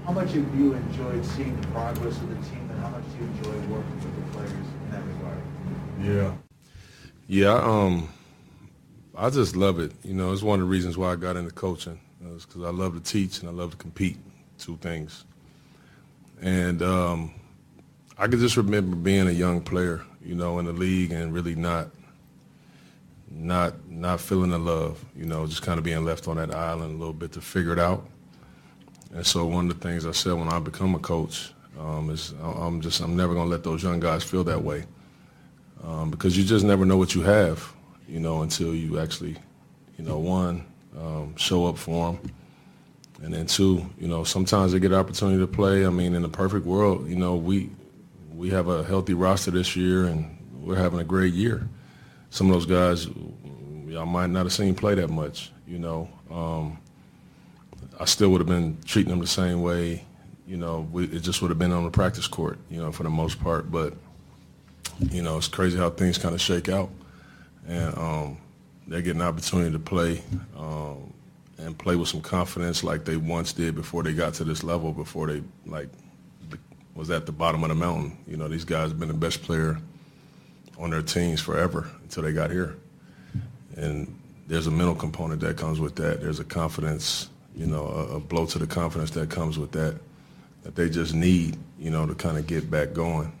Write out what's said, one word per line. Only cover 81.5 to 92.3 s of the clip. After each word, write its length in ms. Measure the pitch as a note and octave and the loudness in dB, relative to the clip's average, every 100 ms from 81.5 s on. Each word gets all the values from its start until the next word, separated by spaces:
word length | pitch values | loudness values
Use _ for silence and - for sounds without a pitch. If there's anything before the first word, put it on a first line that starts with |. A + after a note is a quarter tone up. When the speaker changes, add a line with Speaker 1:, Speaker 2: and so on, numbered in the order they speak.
| D2+ F2 E2+ D#2+ - | 2 2 0 -6 -14
Speaker 2:
until 200 | - - | -12 -6
they 100 | D#2 | -2
got 180 | D#2 D#2+ | 0 0
here. 260 | F2+ E2+ - - - - - - - - - - - | 0 -2 -6 -20 -20 -20 -20 -10 -10 -10 -16 -16 -6
And 380 | D2+ D2+ - - - - - | -4 -4 -6 -12 -20 -20 -4
there's 200 | E2 D#2+ | -2 2
a 40 | |
mental 240 | D#2+ F2 | 2 2
component 460 | E2 D#2 D#2 D#2+ D#2 | 2 -4 -4 -4 -2
that 160 | D#2+ D#2+ | -2 -2
comes 240 | D#2+ D#2 | -2 -2
with 160 | D2+ - | -2 -2
that. 240 | D#2+ D#2 | -2 -2
There's 180 | D2+ D2+ | -4 -6
a 60 | |
confidence, 840 | D#2+ E2+ D#2+ - D#2 D2+ - - - - - - | -4 -2 -2 -2 -2 -2 -2 -4 -8 -16 -18 -6
you 100 | D#2+ | -2
know, 200 | D2+ D2 | -2 -4
a, 300 | C#2+ C2 D2 | -6 -6 -6
a 40 | |
blow 260 | D2 E2 E2 | -2 -2 0
to 120 | D#2+ | -2
the 80 | D#2+ | -2
confidence 440 | F2 E2 D#2+ D#2 | -2 -2 -2 -4
that 180 | D#2+ D#2 | -4 -4
comes 280 | - E2 D#2 | -2 -2 -4
with 140 | C#2+ | -4
that, 240 | D#2+ D#2 D#2 - - - - - - | -2 -2 -4 -14 -20 -20 -20 -20 -18
that 140 | - - | -10 -2
they 120 | E2+ | 0
just 260 | E2 D#2+ | 0 0
need, 420 | D#2+ F2+ F2+ D#2+ - - - | 2 6 6 2 -4 -12 -10
you 120 | D#2+ | -4
know, 160 | D#2+ D#2 | 0 -2
to 80 | |
kinda 280 | - F2 | -2 -2